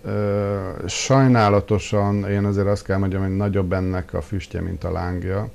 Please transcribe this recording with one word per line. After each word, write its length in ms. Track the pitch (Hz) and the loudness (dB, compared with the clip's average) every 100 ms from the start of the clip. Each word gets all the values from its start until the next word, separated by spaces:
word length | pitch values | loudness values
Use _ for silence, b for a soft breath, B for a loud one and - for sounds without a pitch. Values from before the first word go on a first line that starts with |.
ö, 640 | 98 104 104 101 101 101 95 - - | -4 -4 -2 -2 -2 -4 -6 -8 -8
sajnálatosan, 1400 | - - 135 131 120 104 104 - 104 - 104 101 101 98 | -6 2 4 6 6 6 4 4 -2 0 0 2 0 0
én 140 | 101 | 0
azért 220 | 101 101 101 | 0 2 0
azt 180 | 101 | 0
kell 140 | - 95 | 0 0
mondjam, 240 | 98 95 | 0 0
hogy 140 | 95 95 | -2 0
nagyobb 360 | 101 95 92 | 0 0 0
ennek 420 | 92 92 92 85 | -2 -2 -4 -4
a 60 | 90 | -8
füstje, 400 | 82 98 - 90 | -6 -8 -6 -6
mint 240 | 85 87 | -6 -6
a 80 | 90 | -4
lángja. 560 | 87 87 90 92 95 110 | -4 -4 -4 -4 -4 -6